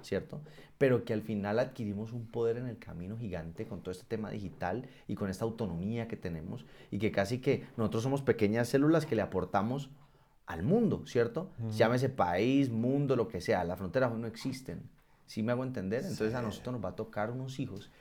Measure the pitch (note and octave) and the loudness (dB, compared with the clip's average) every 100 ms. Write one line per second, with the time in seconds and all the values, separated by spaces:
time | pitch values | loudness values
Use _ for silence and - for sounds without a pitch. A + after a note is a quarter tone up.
0 | - G2 - - - - - - C3+ A#2+ | -4 -2 -2 -10 -14 -18 -10 2 4 4
1 | - A2 G#2+ G#2+ G2+ A2 B2+ - G#2+ G2+ | 2 -2 -2 -2 0 2 0 -2 -4 -4
2 | A2 A#2+ A2+ A#2+ A#2 A#2 B2+ A2 - E2+ | -4 -8 -6 -2 0 0 -4 -8 -10 -10
3 | F2+ A2+ A2+ E2+ E2 E2 A2 F2 F2+ F2+ | -8 -6 -6 -6 -6 -8 -8 -8 -8 -8
4 | - A2 G#2 G#2 F#2+ - F2+ A2 B2+ - | -6 -6 -4 -6 -8 -4 -4 -2 -6 -12
5 | - G2+ G2+ F#2 A#2 A2+ G#2 E2+ G2 A#2 | -6 -4 -2 -2 -2 -2 -4 -2 -2 -2
6 | A2+ - F2+ E2 F2 A#2 - - - G#2 | -4 -6 -6 -6 -6 -10 -12 -18 -6 0
7 | G#2 G2 G2 B2+ C#3+ A#2 - - G#2+ A2+ | 2 2 2 2 2 0 0 -2 0 2
8 | B2 C#3 C3+ G#2+ G2+ A2+ A#2+ C#3 D3 E3 | 0 0 2 4 4 4 4 4 6 6
9 | D3+ A2 F#2+ F#2 E2+ G2+ G#2+ C#3 C#3 - | 4 0 2 0 2 2 2 0 -6 -14
10 | - _ _ _ - E2 G#2 A3 G#3+ F#2+ | -20 _ _ _ -10 -2 2 4 4 2
11 | - B2 A#2 E3 F#3+ - A2+ A2 A2+ B2 | 0 2 2 0 -6 -6 -2 2 4 4
12 | C3+ C3+ F2+ F2+ A#2 C#3 C3 A2+ B2 C#3 | 2 2 2 4 4 4 4 2 2 2
13 | C#3 B2+ G#2+ F2+ G2+ G2 F2 F#2+ F#2+ C3 | 4 2 2 -2 0 2 2 -2 -2 2
14 | B2+ A2+ A#2 - C3 - - E2+ - - | 2 0 -6 -6 -6 -6 -8 -10 -12 -20
15 | _ _ - - A2 B2 C3 B2 F#2+ A#2 | _ _ -10 -2 0 0 0 -2 -2 -2
16 | F#3 - A2 B2 A2+ G2 B2+ B2 G2+ - | -2 0 0 0 -2 -4 -6 -4 -4 -6
17 | G#2+ G#2 A2 B2 C3 - A2+ G2 - - | -6 -4 -2 -2 -6 -6 -6 -8 -14 -20